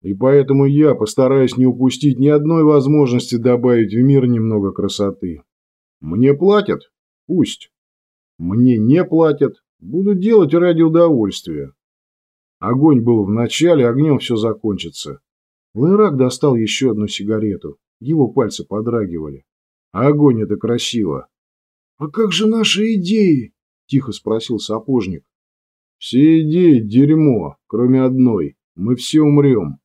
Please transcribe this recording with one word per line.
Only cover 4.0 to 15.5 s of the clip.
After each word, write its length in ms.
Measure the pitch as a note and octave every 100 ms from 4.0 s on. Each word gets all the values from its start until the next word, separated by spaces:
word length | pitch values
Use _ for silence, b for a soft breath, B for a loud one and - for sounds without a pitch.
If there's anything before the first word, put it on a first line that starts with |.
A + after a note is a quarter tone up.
| C3+ C#3 B2+
немного 440 | A#2+ A2 A2 G2
красоты. 720 | F#2 G2 - G2+ F#2+ F#2 D#2 _ _ _ _ _ _
Мне 320 | D#2 F#2+ C3
платят? 480 | C#3+ F#3 G#3 - D#2+ _ _ _ _ -
Пусть. 440 | F3+ A#2 - - _ _ _ _ _ _ _
Мне 400 | F2 G#2+ B2+ A2+
не 260 | A2 D#3
платят? 520 | F3+ D#3+ D#3+ C#3+ C#3+ - _ _
Буду 340 | E2+ D#3 G3
делать 400 | F#3+ G3+ A3 D#3
ради 280 | E3 F3+ E3
удовольствия». 920 | D#3+ E3 E3+ C3+ G2+ - F2+ D2+ C#2 _ _ _ _ _ _ _ _ _
Огонь 420 | G2+ C3 D#3 C3
был 220 | A#2 A#2
в 60 | G2
начале, 580 | A2 A#2 - E3+ D#3+ A#2+
огнём 320 | B2 D#3 C3
всё 160 | -
закончится. 880 | A2+ A2+ G#2+ A2 F#2+ E2 - D2 C2+ _ _ _